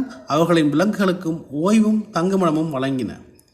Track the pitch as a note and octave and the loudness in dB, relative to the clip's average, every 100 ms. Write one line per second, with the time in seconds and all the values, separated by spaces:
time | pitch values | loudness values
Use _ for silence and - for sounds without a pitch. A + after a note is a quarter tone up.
0 | C4 - - D3 E3 E3+ D3 C#3+ G3+ F#3+ | -2 -6 -4 0 2 4 2 2 0 0
1 | F#3+ F3 D#3+ E3 - C#3+ F3 A3 G#3+ G#3+ | -2 -2 -4 -8 -8 -4 2 4 4 2
2 | G#3 E3+ F3+ F#3+ F3 D#3 D#3+ C3+ C3+ C3 | -2 -2 0 2 0 0 -2 -2 -2 -2
3 | G#2 - - - _ | -4 -8 -20 -20 _